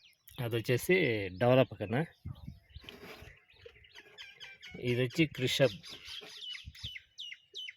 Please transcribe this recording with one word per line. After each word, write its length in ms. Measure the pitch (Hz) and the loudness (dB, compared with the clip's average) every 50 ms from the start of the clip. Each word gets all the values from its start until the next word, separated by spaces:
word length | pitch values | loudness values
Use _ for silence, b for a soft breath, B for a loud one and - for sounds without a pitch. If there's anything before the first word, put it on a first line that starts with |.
| _ - - _ _ - - - 123 | _ -20 -20 _ _ -14 -8 -6 -4
అది 120 | 117 117 113 | -2 0 0
వచ్చేసి 380 | 107 - 123 117 - - 180 190 170 127 113 107 98 92 90 92 | 2 2 2 2 4 4 4 4 4 4 2 0 -2 -4 -2 2
డెవలప్ 340 | 120 123 127 131 127 - 107 - | 6 8 8 8 6 4 2 -4
కన్నా. 200 | 107 95 110 135 170 - - _ - - - - - - - - - _ - - - - - - - - - - - - - - _ _ - - - - - - - - - - - - - - - - - - - - - - - - - - - 123 | -4 -2 0 0 0 -2 -6 _ -12 -12 -10 -12 -12 -16 -16 -18 -18 _ -20 -20 -18 -18 -18 -18 -18 -18 -18 -18 -18 -20 -20 -20 _ _ -20 -20 -20 -20 -20 -20 -20 -20 -20 -20 -20 -20 -18 -18 -18 -18 -18 -18 -18 -20 -18 -18 -18 -16 -12 -4 -2 0
ఇది 100 | 120 120 127 | 2 2 0
వచ్చి 200 | 120 - - 165 143 - | 0 2 2 2 2 0
కృషబ్, 400 | - 127 123 - - 139 123 - - - - - - - - - - - - - - - - - - - - - - - - - - - _ _ - - - - - _ _ - - - - - | 0 -2 0 4 6 4 4 4 0 -12 -16 -16 -16 -14 -12 -12 -12 -14 -14 -16 -14 -14 -12 -14 -14 -14 -14 -14 -12 -10 -10 -10 -12 -16 _ _ -14 -14 -14 -14 -16 _ _ -14 -12 -12 -12 -12